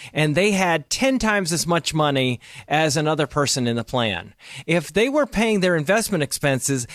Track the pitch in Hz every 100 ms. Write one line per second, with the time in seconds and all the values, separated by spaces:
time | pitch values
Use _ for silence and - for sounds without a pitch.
0 | - - 156 147 208 190 180 160 - -
1 | 269 254 220 202 170 165 160 170 - 156
2 | 147 135 127 120 - 127 - 151 160 151
3 | 151 156 143 151 139 135 120 117 113 127
4 | 113 87 - - - 135 - 170 - 175
5 | 254 294 277 196 226 208 180 165 143 220
6 | 214 180 139 - 143 131 - 135 120